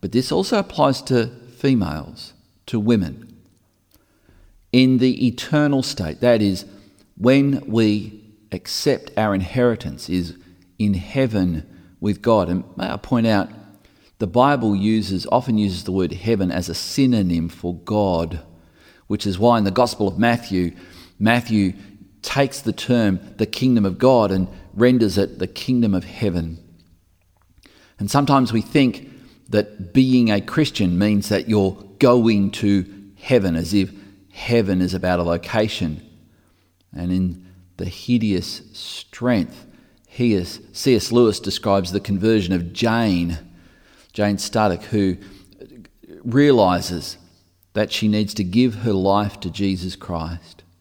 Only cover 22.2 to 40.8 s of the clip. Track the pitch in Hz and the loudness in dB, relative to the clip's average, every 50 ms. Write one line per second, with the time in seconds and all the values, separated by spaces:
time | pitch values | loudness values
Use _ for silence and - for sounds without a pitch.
22.2 | - - - 143 143 135 - - - 117 104 - - - 123 120 110 101 95 92 | -12 -6 0 0 0 0 -2 -8 -6 -6 -6 -6 -2 0 0 2 2 2 0 -2
23.2 | - - - - 113 107 - - 131 131 123 113 101 98 90 - 123 127 131 120 | -6 -12 -4 -4 -4 -4 -2 -2 0 2 2 4 2 0 0 2 4 4 6 6
24.2 | 110 98 95 95 92 90 - - - - - 98 117 123 127 123 113 104 87 101 | 4 2 2 0 -2 -2 -6 -16 -20 -14 -2 2 4 4 4 4 2 2 2 0
25.2 | 98 - - - 90 92 - - - - 127 123 117 107 98 90 87 - - - | -2 -2 -2 -8 -8 -8 -8 -10 -4 -2 0 2 2 2 2 0 -2 -6 -8 -4
26.2 | 113 104 87 87 82 82 82 82 - - - _ _ _ _ _ _ _ _ _ | -4 -2 -2 -2 -4 -6 -10 -14 -16 -20 -20 _ _ _ _ _ _ _ _ _
27.2 | _ _ _ _ _ _ _ _ _ - _ _ _ _ _ _ 101 101 - 143 | _ _ _ _ _ _ _ _ _ -20 _ _ _ _ _ _ -8 -2 0 0
28.2 | 143 139 143 135 127 107 110 113 104 - - 151 135 123 - - - - - - | 2 4 4 2 2 2 0 -2 -2 0 2 2 2 2 0 -4 -14 -20 -20 -20
29.2 | - - _ _ _ - - 107 101 - - - 95 90 - 139 131 131 127 127 | -20 -20 _ _ _ -2 0 0 0 0 -6 -14 -14 0 2 4 4 6 4 4
30.2 | 120 113 104 101 101 - - 160 151 143 - - 104 90 87 87 101 107 107 101 | 4 4 2 0 -2 -2 0 0 0 0 0 0 0 0 2 2 2 2 2 0
31.2 | 101 - 104 95 - - 107 104 98 95 95 - - - - - - 127 123 123 | 0 0 -2 -2 0 2 2 2 2 2 -2 -4 -16 -20 -2 2 4 6 6 6
32.2 | 113 117 110 104 98 98 - - - 101 101 98 90 - - - - - _ _ | 4 4 4 2 0 0 -2 -2 0 2 2 0 0 -4 -10 -20 -20 -20 _ _
33.2 | - - 135 120 95 92 82 82 85 80 98 101 95 90 - - - - - _ | -2 2 2 2 2 2 -2 -2 -4 0 0 0 0 -2 -6 -16 -20 -20 -20 _
34.2 | _ _ _ - - - 120 117 107 92 98 90 90 87 85 92 92 90 90 87 | _ _ _ -14 -4 0 2 2 2 2 0 0 0 0 -2 -4 -2 -2 -2 0
35.2 | 87 85 85 85 - - - 113 107 110 - - 92 80 76 80 - - - - | 0 -2 -2 -4 -4 -4 -2 -2 -2 -2 -2 -6 -6 -6 -6 -8 -14 -20 -20 -20
36.2 | _ _ _ _ _ _ _ _ _ _ _ _ _ _ - - 87 90 90 92 | _ _ _ _ _ _ _ _ _ _ _ _ _ _ -14 -10 -6 -4 -2 -2
37.2 | 92 90 82 - - - - - - _ _ - 92 90 - - - - 123 120 | -2 -2 -4 -8 -16 -20 -20 -20 -20 _ _ -10 -10 -10 -10 -12 -4 -2 -2 0
38.2 | 113 107 98 87 87 - - - - - - - - - - - - _ - - | 0 0 0 -2 -2 -6 -12 -14 -16 -20 -20 -18 -16 -14 -14 -16 -16 _ -14 -6
39.2 | 117 123 123 104 82 - - - - - - - _ _ _ _ _ _ - - | -2 -2 0 0 -2 -4 -8 -20 -20 -20 -20 -20 _ _ _ _ _ _ -6 -2
40.2 | 123 120 107 95 87 - - - - - - - | 0 2 2 0 -2 -4 -12 -16 -20 -18 -14 -4